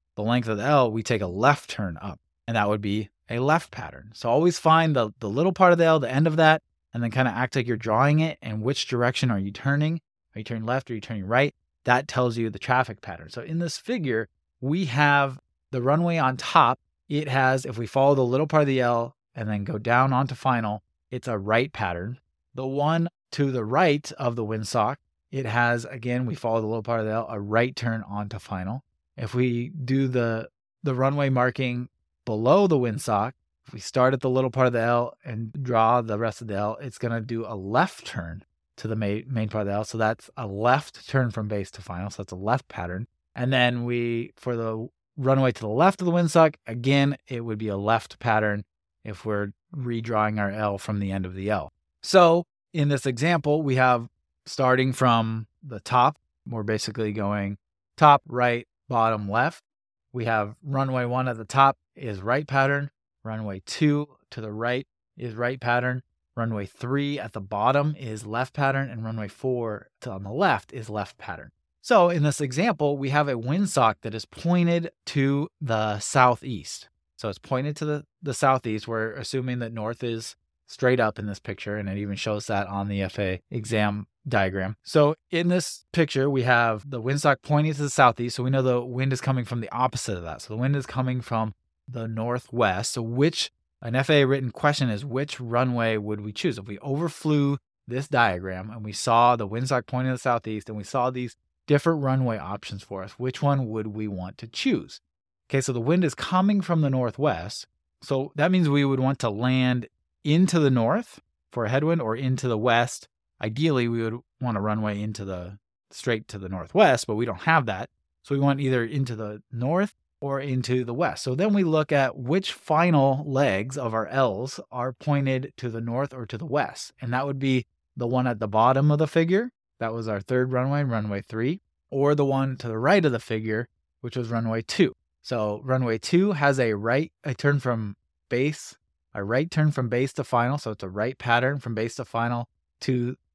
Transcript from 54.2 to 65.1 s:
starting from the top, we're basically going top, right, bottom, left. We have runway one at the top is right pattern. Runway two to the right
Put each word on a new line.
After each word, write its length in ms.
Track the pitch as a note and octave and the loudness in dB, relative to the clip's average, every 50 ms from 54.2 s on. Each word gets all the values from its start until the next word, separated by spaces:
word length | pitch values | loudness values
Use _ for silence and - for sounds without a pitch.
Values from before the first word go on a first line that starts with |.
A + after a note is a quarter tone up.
| _ _ _ _ - | _ _ _ _ -18
starting 460 | - - - C3 B2+ B2+ B2+ C3 C3 | -10 -2 2 4 4 4 4 4 2
from 540 | B2+ - C3 B2 A#2 A#2 A2+ A2 A2 A2+ A2 - _ _ | 2 2 4 4 4 4 2 0 -4 -6 -8 -10 _ _
the 160 | - C#3 A#2+ G2+ | -16 -14 -14 -12
top, 400 | - - B2+ B2 B2 D3 D#3 _ _ _ _ _ - - | -4 0 2 4 4 4 2 _ _ _ _ _ -12 -10
we're 160 | B2 A2+ G#2 | -8 -6 -2
basically 480 | G#2+ A2 G#2+ - - G#2 A2+ A2 G#2+ | -2 -2 -2 -4 -6 -6 -4 -4 -4
going 460 | G#2 G#2+ G2 G2+ G#2 G#2 G2 G2 G2+ - _ _ _ _ _ _ _ | -4 -4 -2 -2 -2 -2 -2 -4 -6 -8 _ _ _ _ _ _ _
top, 260 | - D#3 D3 C#3+ C#3 _ | 6 8 8 8 6 _
right, 400 | - A#2+ B2 B2 B2 A#2+ A#2+ B2 _ _ _ _ - | -2 -2 0 0 2 0 -2 -4 _ _ _ _ -2
bottom, 420 | B2 A#2 A2+ A2+ A2 G#2 G#2 G2 | 0 2 2 2 2 0 -2 -2
left. 320 | G#2 A#2 C3+ E3 - - _ _ _ _ _ _ _ _ _ _ | 0 0 0 0 -2 -6 _ _ _ _ _ _ _ _ _ _
We 120 | - B2 A2+ | -8 -4 -2
have 320 | A2+ A2+ A2 G#2 G#2 A#2 _ - | 0 0 0 0 -2 -6 _ -8
runway 400 | C#3 C#3 C3+ C3+ C3 C3 B2 B2 | -4 -2 -2 -2 0 -2 -2 -2
one 240 | A#2+ B2 C3 B2+ B2+ | -2 -2 -2 -2 -2
at 80 | A#2 | -4
the 80 | A2+ G#2+ | -6 -8
top 320 | - - C3+ C#3 C#3 - _ _ _ _ | 0 4 6 6 6 6 _ _ _ _
is 260 | - C#3+ A#2 G2+ F#2 | -12 -8 -8 -8 -6
right 260 | F#2+ A2 B2 D3 D3+ | -2 0 0 0 -2
pattern. 440 | - C3+ C3+ C3+ C#3 C#3+ C#3+ C#3+ C#3 _ _ _ _ _ _ | -2 0 2 2 2 2 -2 -4 -8 _ _ _ _ _ _
Runway 400 | - A2+ A2 A2 A2 G#2 F#2+ F#2+ - | -12 -10 -8 -8 -8 -8 -10 -10 -10
two 420 | - - - D#3 D3 D3 D3 D3 - _ _ _ - | -8 -2 2 2 2 2 2 -2 -6 _ _ _ -18
to 100 | - A#2+ | -14 -12
the 100 | G#2+ G#2+ | -10 -8
right 360 | G#2 G#2+ A#2 A#2+ B2 C3+ C#3+ _ _ _ _ _ | -6 -4 -4 -2 -2 -4 -6 _ _ _ _ _